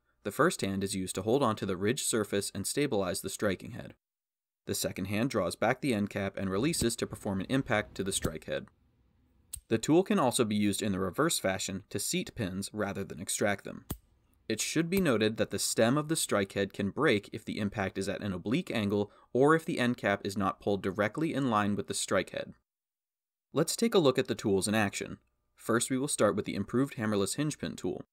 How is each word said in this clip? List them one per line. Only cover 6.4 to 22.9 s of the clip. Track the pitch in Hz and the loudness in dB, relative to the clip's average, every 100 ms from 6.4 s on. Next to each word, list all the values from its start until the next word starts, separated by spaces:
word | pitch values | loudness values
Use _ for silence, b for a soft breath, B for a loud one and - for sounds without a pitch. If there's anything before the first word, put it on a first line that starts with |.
| 95 | -2
releases | 95 143 165 117 - | 0 0 0 0 0
to | - | -6
perform | 104 107 95 | -6 -4 -4
an | 92 | -2
impact | 135 - 107 104 - | -2 0 0 -2 -4
to | |
the | 95 | -4
strike | - - 78 - | -2 -4 -6 -6
head. | 69 67 _ _ _ _ _ _ _ _ - _ | -6 -8 _ _ _ _ _ _ _ _ -18 _
The | 113 | -2
tool | - 160 | 4 4
can | 190 202 | 4 4
also | 131 - | 4 4
be | 117 104 | 2 4
used | 104 95 | 2 2
in | 107 | 0
the | 92 | 0
reverse | 92 - 160 - | -2 2 2 2
fashion | 98 95 - 95 - | 0 -2 -4 -8 -6
to | 101 | -6
seat | - 185 175 | -2 -2 -4
pins | - 95 92 98 | -6 -6 -4 -6
rather | 107 101 95 | -4 -4 -4
than | 90 71 | -8 -8
extract | 95 - 107 98 - | -6 0 0 0 -6
them. | - - - _ _ _ _ - | -14 -10 -12 _ _ _ _ -6
It | 110 | -4
should | - 156 165 | 0 0 2
be | 196 | 2
noted | 170 113 110 113 | 4 4 2 2
that | 104 | -2
the | 98 | 0
stem | - - 117 147 | -2 4 4 4
of | 151 | 0
the | 160 | -2
strike | - 104 98 | 0 0 0
head | 101 98 | 0 -2
can | - 101 | 0 -4
break | - 151 104 - | 2 4 4 0
if | - | -10
the | - - | -8 -4
impact | 104 104 95 98 | -2 -2 -2 -2
is | 95 | -4
at | - | -2
an | 104 | -4
oblique | 90 98 143 - | -4 -2 -2 -2
angle | 117 101 104 101 B B | -2 0 0 0 B B
or | 120 139 160 | 2 6 4
if | - | 2
the | 147 | 0
end | 120 123 | 0 0
cap | 104 101 | 0 0
is | 104 104 | -2 -2
not | 95 - | -2 0
pulled | - 101 | 0 0
directly | 98 90 104 147 160 | 0 0 0 0 -2
in | 123 135 | 0 2
line | 107 101 101 | 2 2 0
with | - | -2
the | |
strike | 101 - 98 87 | -4 0 0 0
head. | - - - _ _ _ | -6 -8 -12 _ _ _